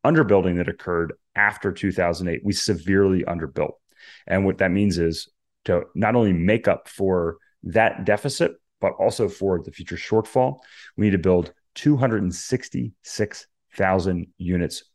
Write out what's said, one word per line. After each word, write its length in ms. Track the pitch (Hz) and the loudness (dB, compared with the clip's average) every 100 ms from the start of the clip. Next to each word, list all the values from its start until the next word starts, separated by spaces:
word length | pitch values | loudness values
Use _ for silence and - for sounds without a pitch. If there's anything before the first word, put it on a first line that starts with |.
| 139 | 2
underbuilding 520 | 160 117 101 90 87 | 2 4 4 4 0
that 100 | 87 | -2
occurred 460 | - - 87 85 - _ - | -6 -4 -4 -4 -8 _ -2
after 360 | 104 104 104 | -2 0 -6
two 200 | 87 101 | -4 -4
thousand 360 | 90 87 85 90 | -2 -2 -2 -4
eight. 140 | 82 | -4
We 100 | 101 | -4
severely 720 | 101 - 92 80 98 98 92 | -4 -2 -4 0 2 4 2
underbuilt. 520 | - 85 78 - 76 - _ _ - - - | -2 -6 -6 -4 -4 -6 _ _ -20 -20 -4
And 180 | 95 95 | 0 0
what 120 | 90 | 2
that 140 | 95 | 0
means 260 | 95 101 87 | 2 2 2
is 320 | 82 82 - _ _ _ - | 0 -2 -10 _ _ _ -2
to 180 | 87 - - | 0 0 -2
not 200 | 107 120 | 2 4
only 180 | 107 | 4
make 340 | 90 87 110 - | 2 2 2 2
up 220 | 85 - | 0 -4
for 480 | - 95 92 82 - _ _ | -4 0 0 -2 -6 _ _
that 400 | - 98 110 - | -2 2 2 2
deficit, 500 | 95 104 143 - 170 - _ _ | 0 0 -2 -2 -2 -4 _ _
but 140 | 98 | -4
also 360 | - 95 107 104 | 0 -2 0 -4
for 320 | - 98 90 | -2 -2 -2
the 100 | - | -4
future 240 | - 92 87 | -14 -12 -12
shortfall, 640 | - 110 110 131 127 139 - - - - | -2 -2 0 0 0 -2 -16 -20 -16 0
we 80 | 107 | 2
need 60 | |
to 80 | 95 | 2
build 340 | 90 90 80 - _ - | 4 2 0 -10 _ -2
two 200 | 151 143 | 2 2
hundred 280 | 127 110 | 2 0
and 100 | 92 | -2
sixty-six 1160 | 87 - 127 - - 120 - - - 107 - - _ _ - | -4 -4 -6 -4 -8 -8 -10 -16 -6 -6 -6 -20 _ _ -4
thousand 520 | 95 95 92 90 82 _ | 0 2 0 -4 -6 _
units 460 | 87 90 85 - - | -4 -2 -2 -6 -16